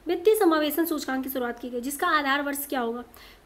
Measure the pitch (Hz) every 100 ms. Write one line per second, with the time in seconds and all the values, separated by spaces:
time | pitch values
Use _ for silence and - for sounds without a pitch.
0 | - 349 359 427 370 320 302 294 330 302
1 | - 262 262 262 240 240 254 247 240 277
2 | 359 311 285 277 285 277 - 269 233 240
3 | 240 - - -